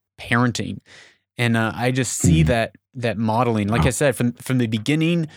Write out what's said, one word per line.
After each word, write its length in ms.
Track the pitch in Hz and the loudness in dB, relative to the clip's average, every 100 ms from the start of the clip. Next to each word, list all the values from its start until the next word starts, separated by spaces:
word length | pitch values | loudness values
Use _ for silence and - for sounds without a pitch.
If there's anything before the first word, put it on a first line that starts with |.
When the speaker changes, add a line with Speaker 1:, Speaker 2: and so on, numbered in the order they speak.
| _ - | _ -20
Speaker 1:
parenting. 580 | - 120 123 110 95 98 - - - _ _ - | -2 2 2 0 -8 -10 -14 -20 -20 _ _ -4
And, 180 | 120 113 | 0 2
uh, 140 | 110 - | 0 -2
I 160 | 123 | -2
just 220 | 131 123 - | -2 -4 0
see 260 | 90 117 | 2 4
Speaker 2:
Mm. 40 | 78 | 4
Speaker 1:
that, 280 | 117 113 - _ 131 | 2 -2 -6 _ -8
that 220 | 117 98 | -6 -2
modeling, 500 | 110 110 123 110 101 | 0 0 2 0 0
like 140 | 117 | 2
Speaker 2:
Wow. 60 | 135 | 0
Speaker 1:
I 40 | |
said, 240 | 113 143 117 | 2 0 2
from, 180 | 120 | -2
from 240 | - - 131 | -2 -4 0
the 80 | 117 | 0
beginning 600 | 113 110 156 160 170 151 | -2 0 0 2 0 -2